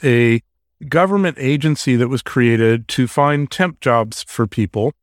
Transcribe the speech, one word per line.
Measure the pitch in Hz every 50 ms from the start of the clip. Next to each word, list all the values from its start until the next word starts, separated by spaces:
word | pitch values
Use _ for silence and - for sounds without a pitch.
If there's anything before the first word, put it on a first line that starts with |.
| -
a | 143 120 120 120 117 113 117 - _ _ _ _ _ _ _ 160 143
government | 135 160 180 190 196 202 196 175 143 -
agency | 139 131 147 147 143 156 151 - - - 127
that | 120 120 120
was | 135 123 -
created | - - 131 123 120 117 113 113 113 113 117 113 -
to | - - 131
find | 120 - - 143 143 147 147 147 131
temp | - - 185 180 160 _
jobs | - 135 120 117 113 110 113 - -
for | - - - 123
people | 110 - - 107 95 - 107 104 139 - _